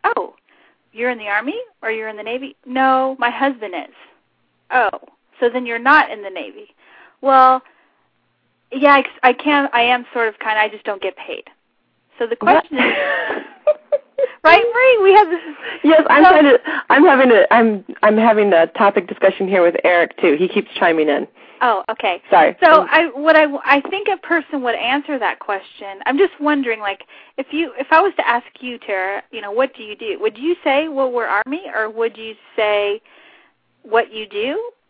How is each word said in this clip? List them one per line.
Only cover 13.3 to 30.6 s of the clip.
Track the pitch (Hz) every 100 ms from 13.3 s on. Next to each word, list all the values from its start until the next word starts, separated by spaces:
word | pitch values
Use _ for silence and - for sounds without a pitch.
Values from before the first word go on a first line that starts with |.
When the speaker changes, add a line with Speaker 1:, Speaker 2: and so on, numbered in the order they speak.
| - - - - 605 _ - _ - 523 -
Speaker 1:
<laughs> |
right, | 311 349 466
Marie? | 466 523 480
We | 381
have | 403 381
this. | 339 320 294 - -
Speaker 2:
Yes, | 277 320 -
I'm | 285
Speaker 1:
So | 339
Speaker 2:
trying | 330
to, | 285 - - 302 -
I'm | 254 349
having | 269 262
a, | 220 -
I'm, | 226 226 208 - -
I'm | 214 214
having | 226 214 202
a | 170 165
topic | - 202 202 180
discussion | - 196 190 190
here | 190
with | 175 165 175
Eric | 175 165 -
too. | 175 147
He | 180
keeps | 214 - -
chiming | 180 160 151
in. | 143 - _ - _
Speaker 1:
Oh, | 247 208 -
okay. | 220 214 175 _
Speaker 2:
Sorry. | 185 156 -
Speaker 1:
So | 349 311
Speaker 2:
Um, | -
Speaker 1:
I, | 330 330 247
what | 302 320
I, | 302 277 -
I | 277 277
think | 381 415
a | 381
person | - 339 277 294
would | 247 226
answer | 233 277 294 277
that | 196 -
question. | - 196 - - 202 196 -
I'm | 277
just | 381 -
wondering, | 294 294 247 220
like, | 208 196 - - _ -
if | 269
you, | 294 320 -
if | -
I | 320
was | 392 -
to | -
ask | 240 - _
you, | 254 240
Tara, | - 190 185 202 -
you | 226
know, | 208
"What | 214 262 _
do |
you | 214 208
do?" | 226 185
Would | 214 220
you | 285 349